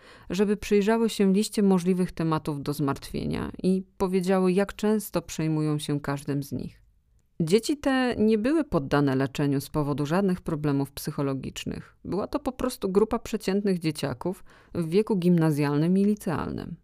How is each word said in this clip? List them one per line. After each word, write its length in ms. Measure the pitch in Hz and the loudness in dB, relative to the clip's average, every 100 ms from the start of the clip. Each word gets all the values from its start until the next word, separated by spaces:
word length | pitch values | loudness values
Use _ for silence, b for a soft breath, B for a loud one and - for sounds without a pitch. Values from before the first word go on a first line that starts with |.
| B B - | B B -4
żeby 280 | 180 202 208 | 0 0 0
przyjrzały 520 | - 208 196 226 226 | 2 2 4 2 2
się 240 | - 196 | 2 4
liście 300 | 190 220 - | 4 2 2
możliwych 480 | 202 185 170 180 180 | 4 4 2 0 0
tematów 500 | - 165 156 160 143 | -2 -2 0 -2 -6
do 100 | 139 | -4
zmartwienia 800 | 143 139 131 - - - - - - | -2 -2 -2 -6 -6 -4 -4 -6 -2
i 200 | 185 190 - - | 0 0 -2 -4
powiedziały, 540 | 190 190 180 190 185 | 0 0 2 4 4
jak 240 | 180 202 - | 4 0 0
często 460 | 214 214 - 175 | 0 0 -2 -6
przejmują 580 | - - 160 156 151 151 | -4 -4 0 0 0 0
się 200 | 151 143 | -2 -4
każdym 440 | 143 143 - 143 | -2 -4 -2 -4
z 80 | 143 | -4
nich. 300 | - - - _ _ _ _ _ - | -8 -8 -12 _ _ _ _ _ -4
Dzieci 380 | 160 208 - 294 | 2 2 2 -2
te 380 | 277 262 254 - | 0 2 2 2
nie 200 | 214 220 | 2 4
były 260 | 240 320 | 2 0
poddane 520 | 285 165 135 143 143 131 | 0 -2 2 2 4 2
leczeniu 460 | 135 - 143 139 | 0 0 0 0
z 80 | - | -2
powodu 360 | 156 143 139 143 | -2 -2 -2 0
żadnych 360 | 180 202 180 | 0 2 0
problemów 500 | - 156 147 139 139 | -4 -2 0 0 -2
psychologicznych. 1040 | - - 151 139 135 - - - - - _ - | -6 -8 -4 -2 -4 -6 -10 -8 -10 -12 _ -6
Była 220 | 180 - | -4 -2
to 120 | 285 | -4
po 120 | 262 | -4
prostu 380 | - 254 - 196 | -4 -4 -4 -4
grupa 300 | 190 220 - | -2 -2 -4
przeciętnych 600 | - 214 - 202 202 175 | -6 -6 -2 -2 0 -2
dzieciaków 640 | 165 151 139 123 180 196 b b b | -4 -4 -6 -6 -8 -8 b b b
w 160 | - 160 | -6 0
wieku 260 | 190 220 196 | 0 0 2
gimnazjalnym 840 | 175 175 160 143 143 147 170 190 | 4 4 4 2 0 2 2 2
i 80 | 202 | 2
licealnym. 680 | 202 196 151 78 60 - 165 | 0 -4 -6 -6 -8 -10 -14